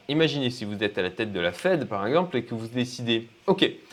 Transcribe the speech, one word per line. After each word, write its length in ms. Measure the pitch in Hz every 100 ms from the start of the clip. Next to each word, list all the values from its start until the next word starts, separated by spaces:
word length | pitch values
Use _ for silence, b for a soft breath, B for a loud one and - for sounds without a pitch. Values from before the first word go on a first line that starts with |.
| -
Imaginez 420 | 151 156 143 123
si 140 | 123
vous 180 | 104 104
êtes 160 | 104 101
à 40 |
la 80 | 92
tête 240 | 92 110
de 60 | 95
la 100 | 85
Fed, 380 | - 185 175 120
par 180 | 101 104
exemple, 300 | 160 180 -
et 60 |
que 120 | - 113
vous 120 | 113
décidez, « 600 | 123 123 - 117 113 113 - -
Ok, 220 | 190 156 - B